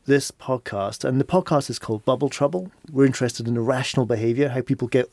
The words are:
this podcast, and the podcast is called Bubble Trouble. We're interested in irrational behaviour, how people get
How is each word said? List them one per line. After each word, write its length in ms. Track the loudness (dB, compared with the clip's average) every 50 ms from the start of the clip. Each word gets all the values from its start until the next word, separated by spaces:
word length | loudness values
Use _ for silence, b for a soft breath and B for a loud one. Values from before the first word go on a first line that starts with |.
| 0
this 260 | 2 2 2 2 -2
podcast, 720 | -10 -10 -4 -4 -4 -4 -4 -6 -6 -4 -4 -4 -4 -4
and 160 | -2 0 0 0
the 60 | 0
podcast 460 | 2 2 0 2 2 0 0 0 -2
is 80 | -8 -8
called 260 | -4 -4 -4 -2 0
Bubble 240 | 0 0 0 0 -2
Trouble. 420 | -2 0 0 0 0 -2 -8 -8 _ _ _ -4
We're 140 | 2 4 4
interested 420 | 4 4 2 -2 -2 -2 -4 -4 -2
in 80 | 0
irrational 480 | 0 0 0 0 0 0 -2 0 0 0
behaviour, 460 | 0 0 0 0 0 2 2 0 0
how 100 | 0 -2
people 260 | -2 -2 -2 -2 -2
get 220 | 2 2 2 2 2